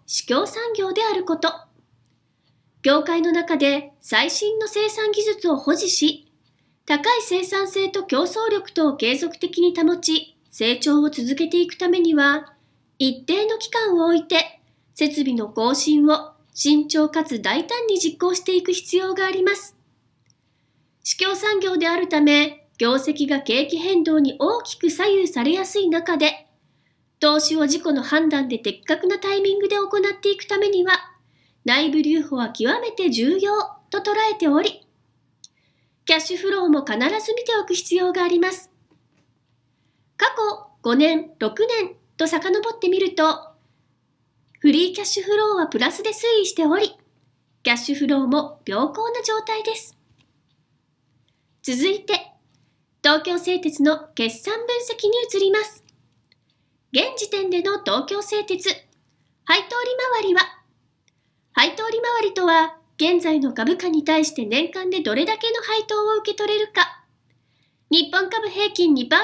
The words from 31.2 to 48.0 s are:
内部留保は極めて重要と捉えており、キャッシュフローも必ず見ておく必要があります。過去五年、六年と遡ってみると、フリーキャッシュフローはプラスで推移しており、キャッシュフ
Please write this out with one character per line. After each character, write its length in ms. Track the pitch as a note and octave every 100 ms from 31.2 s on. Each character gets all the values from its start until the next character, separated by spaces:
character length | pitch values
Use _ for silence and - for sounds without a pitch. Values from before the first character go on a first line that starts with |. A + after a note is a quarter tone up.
| _ _ _ _ A#3+
内 240 | B3+ D#4
部 120 | D#4
留 200 | D4+ D#4+
保 140 | D4+ C4
は 120 | A3+
極 300 | - A#3 A#4
め 120 | A#4
て 180 | A4+ F4
重 280 | A3+ B3+ F#4+
要 120 | G4+ G#4 - - -
と 80 | G4+
捉 160 | G#4 G#4 A4
え 40 | G#4+
て 120 | D#4+
お 140 | D4
り、 260 | G#4 - _ _ _ _ _ _ - _ _ _ _ _ -
キ 80 |
ャ 40 | D#4+
ッ 20 |
シ 160 | D#4 F4+
ュ 20 |
フ 140 | G4
ロ 160 | G4 F4+
ー 20 |
も 160 | D4+ C#4
必 120 | G#3+
ず 360 | C4+ G#4+ A4
見 100 | A#4+
て 120 | A#4+ A4
お 40 | F#4
く 80 |
必 220 | F4 - F4
要 180 | F4+
が 100 | F4+
あ 40 | F4
り 120 | F4
ま 120 | F4+
す。 180 | F#4 - _ _ _ _ _ _ _ _ _ _ _ _ _ _ -
過 100 | G4+
去 400 | - G#4+ - - _
五 100 | A#3
年、 380 | B3+ D#4 D#4+ - -
六 260 | G#3+ G#3+ A4+
年 300 | A#4 F#4 - _ -
と 120 | A3
遡 420 | D#4+ F#4 G4+ A4+
っ 100 | A4+
て 100 | F4+
み 100 | F#4+
る 160 | F#4+ -
と、 400 | D#4 - - _ _ _ _ _ _ _ _ _ _ _
フ 120 | D4
リ 200 | D#4 F#4
ー 20 |
キ 80 | F#4
ャ 20 |
ッ 20 | G4
シ 140 | G4+
ュ 20 |
フ 120 | F#4+ G#4
ロ 200 | G#4+ G4
ー 20 |
は 100 | D#4+
プ 120 | -
ラ 120 | C4+
ス 120 | -
で 80 | G#4+
推 300 | G#4+ A#4 A4
移 20 | F#4+
し 80 |
て 120 | - D#4
お 100 | F#4
り、 200 | G#4 - _ _ _ _ _ _
キ 80 | B3
ャ 20 |
ッ 40 | A#3+
シ 160 | -
ュ 20 |
フ 120 | C#4+